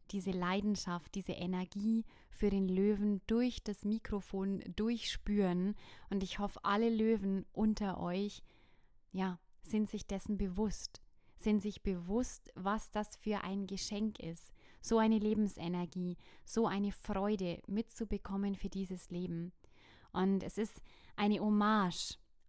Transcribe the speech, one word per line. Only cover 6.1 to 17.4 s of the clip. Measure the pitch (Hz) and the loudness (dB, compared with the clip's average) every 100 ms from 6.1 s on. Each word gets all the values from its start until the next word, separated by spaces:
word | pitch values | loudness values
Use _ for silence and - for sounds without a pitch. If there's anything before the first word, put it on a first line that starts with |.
| 202 | -2
ich | 185 - | -2 -2
hoffe, | 202 - | -4 -2
alle | - 202 233 | 0 2 4
Löwen | 220 220 220 196 190 - | 4 4 2 2 -2 -4
unter | - 220 208 202 180 | 0 2 2 0 -2
euch, | 175 180 208 - - - - - - - _ | -2 -2 -4 -6 -18 -20 -20 -20 -20 -20 _
ja, | 185 190 180 _ - | -4 -4 -4 _ -16
sind | - 214 214 | -2 0 0
sich | 208 - | -2 -6
dessen | 196 - 202 | -4 -2 0
bewusst, | 196 180 214 175 - - - - _ - | 0 0 0 0 -6 -14 -20 -20 _ -4
sind | 214 214 | 2 2
sich | 202 - | 2 -4
bewusst, | - 180 175 220 254 - - - | -2 -2 0 0 0 -4 -2 0
was | 185 214 - | 2 0 0
das | 214 214 - | -2 -2 -4
für | 214 208 | -2 -2
ein | 185 196 190 | 0 -2 -2
Geschenk | 190 - 208 220 - | -4 -4 0 -2 -2
ist, | 165 170 - - - - - | -8 -6 -8 -10 -20 -10 2
so | 226 | 6
eine | 220 220 | 8 6
Lebensenergie, | 214 214 208 - 170 180 175 185 180 175 - - - | 4 4 2 0 -4 -2 -2 -2 -4 -4 -10 -18 -4
so | 226 226 | 2 2
eine | 196 202 | 2 -2
Freude | - - 202 202 214 | -2 -4 0 0 0